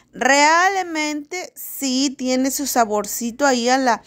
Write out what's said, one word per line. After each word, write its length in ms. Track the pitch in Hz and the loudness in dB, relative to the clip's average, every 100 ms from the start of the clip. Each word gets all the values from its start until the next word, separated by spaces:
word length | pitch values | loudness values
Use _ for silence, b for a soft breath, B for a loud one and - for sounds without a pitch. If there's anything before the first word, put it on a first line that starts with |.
| B | B
realmente 1400 | - 247 285 294 330 381 381 349 311 302 302 294 359 - - | -2 2 4 6 4 2 0 -4 -4 -4 -6 -8 -12 -12 -16
sí 600 | - - 277 254 277 262 | -16 -6 -4 0 -2 -2
tiene 320 | 254 254 262 | -2 0 0
su 160 | - 269 | -2 -2
saborcito 800 | 262 220 208 202 - 233 233 285 | 0 0 0 -4 -6 -6 0 2
ahí 240 | 247 233 | 2 2
a 80 | 262 | 2
la, 240 | 254 214 | 2 0